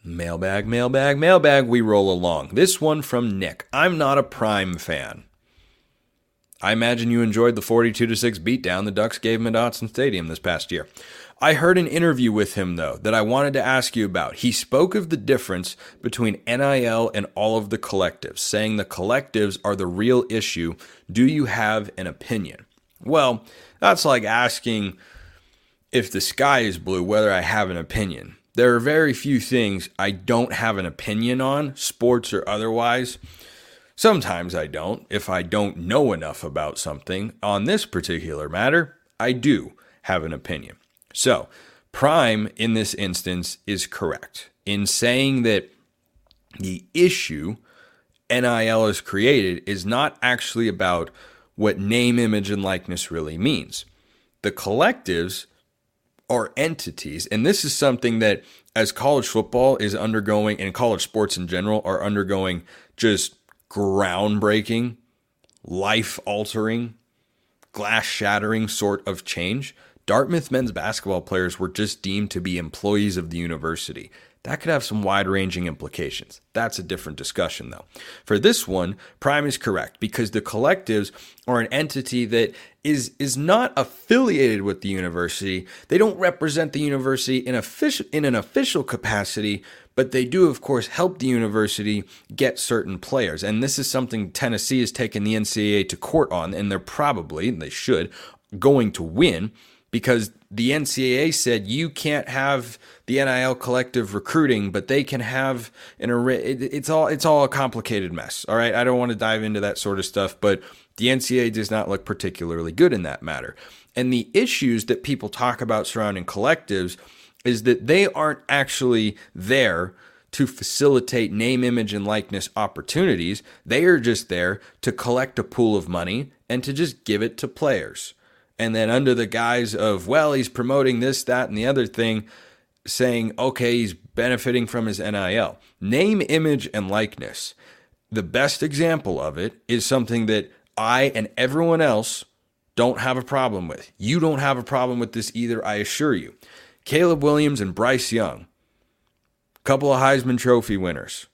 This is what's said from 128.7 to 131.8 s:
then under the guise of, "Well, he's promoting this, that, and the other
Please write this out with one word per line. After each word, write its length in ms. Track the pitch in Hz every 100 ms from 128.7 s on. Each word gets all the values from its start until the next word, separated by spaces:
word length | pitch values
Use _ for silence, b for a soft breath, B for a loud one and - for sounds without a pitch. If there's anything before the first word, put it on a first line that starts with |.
| 110
then 160 | 110
under 240 | 123 135 120
the 100 | 107
guise 480 | 113 117 123 117
of, 340 | 101 110 98 87
"Well, 260 | 147 151
he's 160 | 139 123
promoting 500 | - 120 139 135 120
this, 240 | 127 131
that, 260 | - 123 127
and 80 | 104
the 80 | 120
other 220 | 139